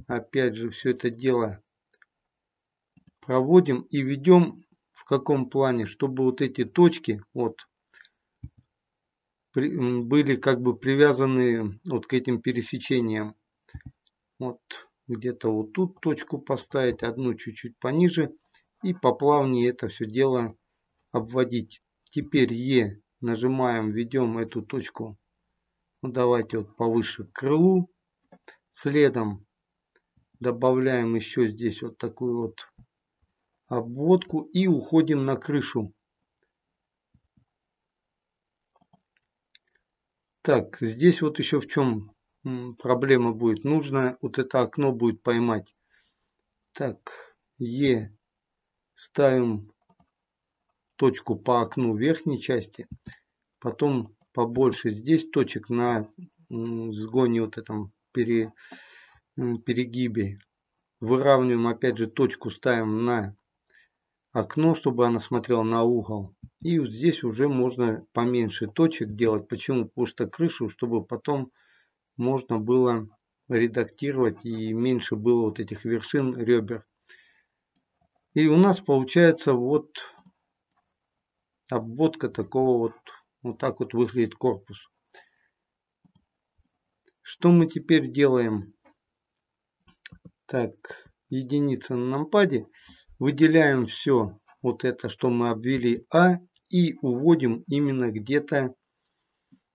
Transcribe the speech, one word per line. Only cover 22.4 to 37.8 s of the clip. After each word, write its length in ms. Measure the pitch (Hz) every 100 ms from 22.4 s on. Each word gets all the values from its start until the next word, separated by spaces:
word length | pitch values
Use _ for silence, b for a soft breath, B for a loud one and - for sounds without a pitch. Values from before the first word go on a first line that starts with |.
| 123
Е 480 | 117 127 127 104 104 _ _
нажимаем, 680 | 120 110 123 131 127 113 107
ведём 460 | 107 120 131 120 113
эту 240 | 110 120
точку, 560 | 104 131 104 - 113 104 _ _ _ _ _ _ _ _
ну, 80 | 131
давайте 480 | 123 123 123 113 113
вот 160 | 104 -
повыше 480 | 117 117 107 - 107
к 80 |
крылу. 560 | - 135 156 180 185 180 _ _ _ _ - - B _
Следом 720 | - 143 147 143 120 110 101 - _ _ _ _ _ _ _ _ _
добавляем 760 | 123 117 127 127 131 127 117 113
ещё 320 | 110 - 113
здесь 340 | 107 117 104
вот 160 | 120 -
такую 440 | 120 - 127 120
вот 280 | 113 - - _ - _ _ _ _ _ _ _ _
обводку 760 | 123 117 127 156 185 - 156 151
и 140 | 180 190
уходим 580 | 147 - 160 160 147 135
на 100 | 131
крышу. 560 | - 143 - 123 104 - _ _ _ _ _ _ _ _ _ _ _ _ _ _ _ _ _ _